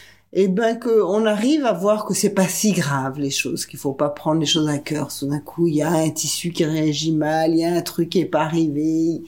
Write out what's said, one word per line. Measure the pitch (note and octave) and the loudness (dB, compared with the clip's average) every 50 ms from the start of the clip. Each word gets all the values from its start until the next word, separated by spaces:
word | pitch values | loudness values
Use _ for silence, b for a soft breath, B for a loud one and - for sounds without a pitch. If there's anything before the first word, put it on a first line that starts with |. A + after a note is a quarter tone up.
| B B B B B B | B B B B B B
eh | - F3+ G3 | 0 0 2
ben, | F#3+ F3+ G#3+ A#3 A3+ A#3 A#3 | 2 2 2 0 0 0 -2
que | - A#3+ A3+ G#3+ F#3+ | 0 2 2 4 4
on | E3+ G3 G#3+ A3+ | 2 2 2 2
arrive | G#3+ G#3+ G3 A3 C4 D#4+ D4+ C4+ | 2 2 2 2 2 2 2 2
à | A#3 G3 | 0 0
voir | E3+ F#3+ G#3 G#3+ G#3 - | 0 2 0 0 0 0
que | - F#3 | -2 -2
c'est | - G#3 G3+ | 0 0 0
pas | G3+ G3 F#3 | 2 2 0
si | - - - - G#3+ | 0 0 0 0 2
grave, | F3+ E3+ D3 C#3+ C#3+ C3+ C3 C3 C3+ D3 | 2 2 0 0 -2 -2 -2 -4 -4 -4
les | C#3+ C3+ | -4 -4
choses, | C3+ - - B2 - - - | -2 -4 -4 -4 -4 -6 -8
qu'il | - - | -10 -10
faut | - - C#3 | -6 -6 -4
pas | C3+ - D3 | -2 -2 -2
prendre | C#3+ D3 - - D#3+ D#3 D#3+ | -2 -4 -4 -2 0 0 2
les | D3+ | 2
choses | C#3+ - D#3 D3+ D3+ | 2 2 2 2 0
à | D3 | -2
cœur. | C#3+ - - D3+ C#3+ C3+ B2+ - | -2 -4 -4 -4 -4 -4 -6 -6
Tout | - C#3 | -6 -4
d'un | C#3 D3 D3 | -4 -4 -4
coup, | - - - E3+ E3+ | -6 -6 -4 0 0
il | E3+ D3 | 2 2
y | D3+ | 2
a | D3 D#3 | 2 2
un | E3+ D#3 D#3+ D#3 | 2 2 2 0
tissu | D3+ - D#3 D3+ - - - E3+ | 0 -2 -4 -4 -4 -4 -6 -4
qui | E3 - E3+ | -2 0 0
réagit | D3+ D#3+ D#3 D#3 D#3 D3 C#3+ D#3 D#3+ | 0 0 0 0 0 0 0 0 0
mal, | D#3+ D3+ D3 D3+ D#3 D#3+ D#3+ D#3+ | 0 0 0 2 2 2 2 2
il | E3 E3 | 2 2
y | E3 | 2
a | E3+ F3 | 2 0
un | E3+ | 0
truc | E3+ - - - E3+ E3+ | -2 -2 -2 -4 -2 0
qui | - F3+ | 0 0
est | D#3 | 0
pas | - E3 D3+ D#3 | 2 2 0 0
arrivé, | D#3 E3 E3 E3 D3+ C#3 D3 D#3 D#3+ D#3+ D#3+ D#3+ E3+ D#3+ - - | 2 2 2 2 2 0 0 0 0 2 2 0 0 -2 -4 -8